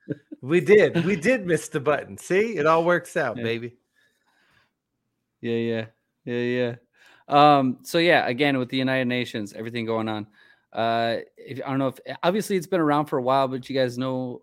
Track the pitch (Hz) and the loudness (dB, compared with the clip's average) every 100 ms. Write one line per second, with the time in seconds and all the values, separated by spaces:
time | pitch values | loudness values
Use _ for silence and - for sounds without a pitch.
0 | - - _ - 127 175 151 208 151 165 | -12 -12 _ -14 -2 0 6 6 6 2
1 | 165 196 180 262 180 156 - 151 135 143 | 0 0 0 0 0 -4 -2 -4 -2 -2
2 | 98 98 - 180 226 185 151 165 170 175 | -4 -14 -2 0 0 0 2 4 4 0
3 | 170 170 135 120 113 117 120 120 _ _ | 0 -2 -2 -2 -4 -4 -8 -14 _ _
4 | _ _ _ _ _ _ _ _ _ _ | _ _ _ _ _ _ _ _ _ _
5 | _ _ _ _ 120 117 117 113 110 _ | _ _ _ _ -4 -2 -2 -4 -6 _
6 | _ _ 127 120 123 123 120 120 _ _ | _ _ -8 -4 -2 -2 -2 -6 _ _
7 | _ _ - 143 147 143 131 123 - 170 | _ _ 0 6 8 6 4 -2 -2 2
8 | 170 143 101 123 147 135 127 135 131 131 | 4 4 2 0 0 0 -2 -2 0 0
9 | 123 123 120 117 101 - 113 120 110 113 | 0 -2 -4 -8 -10 -10 -8 -6 -4 -2
10 | 110 107 104 _ _ _ _ - 113 117 | -2 -6 -10 _ _ _ _ -4 -2 0
11 | 117 104 - - 90 127 135 135 131 - | -2 -4 -8 -18 -14 -10 -4 -2 -2 -4
12 | 127 135 170 208 - 190 147 185 151 147 | -12 -4 0 0 0 -4 -2 0 2 2
13 | 147 143 123 135 135 131 127 131 127 120 | 0 -2 2 2 0 -4 -4 -2 -2 -2
14 | 131 127 127 123 | -4 -4 -6 -10